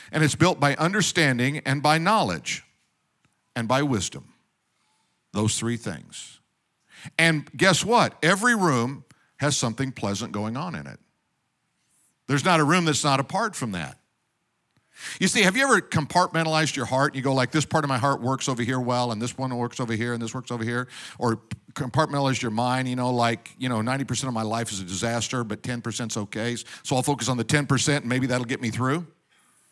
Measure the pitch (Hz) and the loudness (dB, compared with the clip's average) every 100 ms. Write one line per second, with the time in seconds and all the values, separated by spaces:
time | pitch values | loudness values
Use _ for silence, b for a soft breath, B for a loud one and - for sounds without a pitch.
0 | B 151 156 - 175 156 143 139 160 208 | B 2 2 4 2 4 0 2 0 2
1 | 165 175 147 120 131 151 - 143 151 160 | 0 2 2 4 0 -2 -2 0 4 4
2 | 175 220 120 82 - - - _ _ _ | 4 2 2 -2 -6 -8 -10 _ _ _
3 | _ _ _ _ _ 120 113 131 143 107 | _ _ _ _ _ -6 0 2 2 0
4 | - 67 - _ _ _ _ _ _ _ | -2 -8 -16 _ _ _ _ _ _ _
5 | _ _ _ 101 107 - 113 113 107 78 | _ _ _ -2 -2 0 -2 -4 -6 -12
6 | - - - - _ _ _ _ B B | -14 -18 -18 -20 _ _ _ _ B B
7 | B - 165 151 - 127 190 165 185 233 | B 2 2 2 -2 2 4 4 4 4
8 | 120 - 156 196 240 226 175 127 123 139 | 4 2 0 2 2 4 4 2 0 -4
9 | - b b - 143 139 120 110 131 - | -16 b b -4 -2 0 -2 -2 -6 -4
10 | 104 202 123 104 107 127 180 80 69 - | -2 -2 -4 -4 -4 -6 -8 -10 -12 -16
11 | _ _ _ _ _ _ _ _ _ _ | _ _ _ _ _ _ _ _ _ _
12 | _ _ - 139 170 165 147 180 165 139 | _ _ -2 0 4 4 4 4 2 2
13 | 151 135 135 190 220 - 117 90 69 - | 2 2 0 -2 -2 -4 -6 -6 -8 -12
14 | _ _ _ _ _ _ _ _ B B | _ _ _ _ _ _ _ _ B B
15 | B - 190 240 190 233 277 202 - 160 | B -2 0 4 4 4 4 4 2 -2
16 | 143 175 185 165 160 156 156 135 110 131 | 2 2 2 2 2 2 0 -2 0 2
17 | 147 131 135 131 123 156 - 160 143 127 | 2 0 0 2 2 0 0 0 0 0
18 | 139 135 120 - - 123 120 131 123 123 | 2 0 0 -2 -2 -2 -2 -2 0 0
19 | 123 110 120 - 131 120 120 - 117 110 | 0 -2 -6 -4 -6 -4 -4 -4 -4 -2
20 | 120 117 113 127 - 120 113 120 123 B | -2 -4 -6 -8 -8 -6 -4 -4 -6 B
21 | B - 120 110 - - - - 127 160 | B -2 0 0 -4 -14 -10 -8 -2 0
22 | 147 143 135 127 120 110 123 127 127 127 | 2 2 0 0 -2 0 0 0 0 -2
23 | 123 123 117 117 - - 127 113 117 135 | 0 2 2 0 -6 -8 -4 -2 -2 -2
24 | 120 120 131 113 107 117 113 95 90 92 | -2 -4 -4 -4 -2 -4 -4 -6 -8 -4
25 | 117 117 - 131 110 104 123 120 113 104 | -2 -2 -2 -4 -4 -6 -6 -6 -6 -6
26 | 113 110 101 110 120 117 B B - 131 | -6 -6 -6 -4 -4 -6 B B -2 0
27 | 139 139 113 123 110 147 139 131 156 143 | 0 0 0 -2 2 0 2 2 2 0
28 | 117 127 127 127 117 - 117 107 131 160 | 0 -2 0 -2 -2 -4 -4 -2 -2 -2
29 | 165 _ _ b b b b | -6 _ _ b b b b